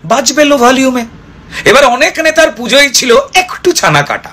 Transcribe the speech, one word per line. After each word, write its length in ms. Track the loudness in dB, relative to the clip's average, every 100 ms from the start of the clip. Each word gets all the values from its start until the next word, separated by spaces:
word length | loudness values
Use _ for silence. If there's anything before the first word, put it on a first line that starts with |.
বাজবে 400 | -2 -2 0 0
লো 120 | 2 4
ভলিউমে। 460 | 2 2 0 -2 -8 -16 -20 -20 -16 -4
এবার 200 | 2 4 2
অনেক 280 | 2 -2 -2
নেতার 320 | -2 0 0
পুজোই 380 | -2 -2 0 2
ছিল 200 | 0 2 0 2
একটু 340 | -2 -2 -2 -2
ছানা 300 | 0 0 0
কাটা 280 | -2 -8 -10